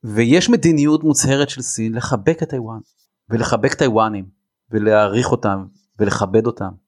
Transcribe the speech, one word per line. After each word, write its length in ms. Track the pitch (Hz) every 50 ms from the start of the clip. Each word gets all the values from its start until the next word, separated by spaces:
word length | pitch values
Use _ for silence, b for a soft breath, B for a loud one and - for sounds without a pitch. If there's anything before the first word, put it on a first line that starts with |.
| -
ויש 460 | 110 104 107 120 120 139 180 180 -
מדיניות 540 | 240 220 - 170 160 147 143 151 151 151 156
מוצהרת 460 | 156 143 - - 139 139 139 143 139
של 120 | - 127
סין 340 | 127 - - - 113 113 113
לחבק 480 | 120 - - 135 107 98 160 165 160 165
את 60 | 156
טיואן, 300 | - 131 113 107 113 110 - _ _ _ _ _ _ _ _ _
ולחבק 440 | 117 113 117 - 120 107 104 135 -
טיואנים, 520 | - 151 131 107 110 110 110 107 98 95 95 _ _ _ _ _ _ _ _
ולהעריך 600 | 113 107 104 110 107 107 107 101 101 117 127 -
אותם, 340 | 127 - - 107 98 95 95 98 _ _ _ _ _ -
ולכבד 460 | 107 101 - - 101 95 98 110 110
אותם. 240 | 117 117 - 101 95 92 92 _